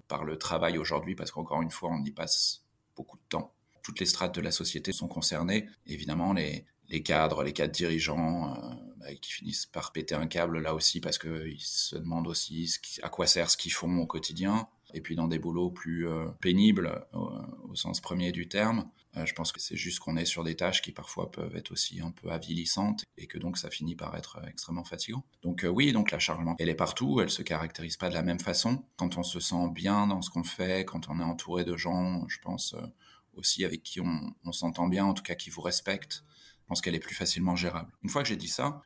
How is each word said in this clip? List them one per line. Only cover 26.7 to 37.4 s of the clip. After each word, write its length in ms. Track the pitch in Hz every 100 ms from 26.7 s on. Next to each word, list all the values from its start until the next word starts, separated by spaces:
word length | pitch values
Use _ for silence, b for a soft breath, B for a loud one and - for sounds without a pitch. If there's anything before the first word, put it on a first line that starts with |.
| 80
partout, 440 | 82 - 135 131
elle 100 | 87
se 100 | -
caractérise 560 | 80 80 82 - 82 -
pas 120 | 90
de 40 |
la 100 | 82
même 160 | 87 87
façon. 440 | 92 82 117 135 - -
Quand 220 | 87 87
on 60 |
se 160 | 85 90
sent 300 | - 87 87
bien 340 | 85 98 104 101
dans 160 | 92
ce 80 | 90
qu'on 140 | 85
fait, 420 | 82 - 92 92 92
quand 240 | 87 78
on 100 | 80
est 40 |
entouré 420 | 82 82 - 87 85
de 100 | 85
gens, 520 | 87 90 90 90 82
je 100 | -
pense, 360 | 90 - - -
euh, 100 | - b b b _ -
aussi 300 | - - 92
avec 160 | -
qui 180 | - 90
on, 360 | 87 80 76 - 85
on 60 |
s'entend 360 | - 85 82 90
bien, 180 | 92 98
en 100 | 90
tout 80 |
cas 100 | -
qui 160 | 87 -
vous 120 | 85
respectent, 640 | 85 87 - 98 - - b b b b
je 60 | -
pense 140 | 87
qu'elle 140 | 90 80
est 40 |
plus 140 | -
facilement 420 | - 90 87